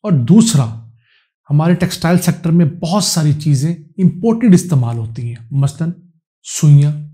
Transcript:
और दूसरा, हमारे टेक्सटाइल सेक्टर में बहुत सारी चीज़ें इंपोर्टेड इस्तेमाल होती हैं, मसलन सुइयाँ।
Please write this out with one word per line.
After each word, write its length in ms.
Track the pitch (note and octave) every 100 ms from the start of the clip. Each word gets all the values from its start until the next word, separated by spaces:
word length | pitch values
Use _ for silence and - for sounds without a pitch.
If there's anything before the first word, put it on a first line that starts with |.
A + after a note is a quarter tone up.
और 80 | G#3+
दूसरा, 520 | D3+ A#2+ G#3 A3+ C#3+ A#2 A2+ - _ _ _ _ _ _
हमारे 240 | D3 E3
टेक्सटाइल 440 | F3+ F3+ - E3 F3+
सेक्टर 300 | F3 - E3+
में 280 | E3+ D#3 -
बहुत 260 | D#3+ G3+
सारी 280 | - F3 D3+
चीज़ें 420 | D3 D#3 C3+ D#3 F3 - -
इंपोर्टेड 560 | F#3 - A#3 A3+ A#3+
इस्तेमाल 420 | F3+ - C#3 A#2 A#2
होती 320 | A2+ - A#2
हैं, 200 | A2+ -
मसलन 420 | C#3 C#3 - E3 F3 _ _ _ _ -
सुइयाँ। 460 | - D3+ C#3+ D3 D3+ -